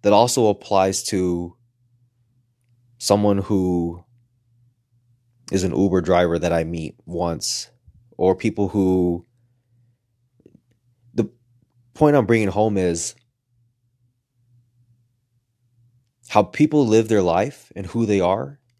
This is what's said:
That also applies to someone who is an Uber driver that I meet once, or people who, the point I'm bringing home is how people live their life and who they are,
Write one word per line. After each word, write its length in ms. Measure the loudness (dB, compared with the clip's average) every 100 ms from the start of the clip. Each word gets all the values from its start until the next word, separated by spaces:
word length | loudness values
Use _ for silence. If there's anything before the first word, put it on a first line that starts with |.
That 120 | 4
also 340 | 4 4 2 0
applies 560 | 0 0 0 2 -2 -4
to 500 | -4 -2 -4 -8 _ _ _ _ _ _ _ _ _ _ _ _ _ _ _
someone 420 | 0 2 2 0
who 640 | 0 -2 0 -2 -4 -8 _ _ _ _ _ _ _ _ _ _ _ _ _ _ -6
is 120 | -2
an 120 | -2 0
Uber 260 | 2 2
driver 360 | 2 2 2 0
that 160 | 0
I 100 | -2
meet 320 | -2 -6 -10 _ -12
once, 680 | -6 -4 -4 -8 -8 -12 _ _ _ _ -2
or 180 | -2 0
people 340 | -4 -4 -4
who, 560 | 0 0 2 0 -4 _ _ _ _ _ _ _ _ _ _ _ _ _ _ _ _ _ _ _
the 160 | -6 -6 _ _ _ _ _ _
point 220 | 0 4 4
I'm 100 | 2
bringing 220 | 0 0
home 300 | 0 -2 0
is 380 | -2 -2 -8 -14 _ _ _ _ _ _ _ _ _ _ _ _ _ _ _ _ _ _ _ _ _ _ _ _ _ _ _ _ _ _ -2
how 140 | -2
people 440 | -2 0 2 2 4
live 220 | 2 4
their 140 | 0
life 480 | 2 0 -2 -8 -18 -14
and 100 | -8
who 180 | -4 0
they 160 | 0
are, 380 | 0 -2 -6 -14 _ _